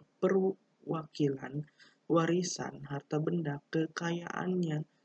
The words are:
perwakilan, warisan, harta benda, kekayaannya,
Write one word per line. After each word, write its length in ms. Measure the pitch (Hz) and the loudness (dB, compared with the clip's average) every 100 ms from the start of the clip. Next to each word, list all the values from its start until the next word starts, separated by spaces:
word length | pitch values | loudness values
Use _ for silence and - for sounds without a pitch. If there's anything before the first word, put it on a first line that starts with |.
| - - | -20 0
perwakilan, 1400 | 190 190 190 - _ _ - 160 151 - 143 135 127 143 151 _ - _ - | 2 4 2 -2 _ _ -6 -6 -4 0 0 0 -6 -8 -8 _ -20 _ 2
warisan, 800 | 165 165 180 180 - 131 139 143 | 4 4 2 0 -4 -8 -8 -8
harta 320 | 143 - 151 | -8 -2 -2
benda, 400 | 160 170 147 143 - | 0 0 -2 -4 -2
kekayaannya, 1120 | 160 160 - 170 175 170 - 180 185 165 151 - _ | -2 -2 -2 -4 -4 -6 -4 -2 0 0 -2 -4 _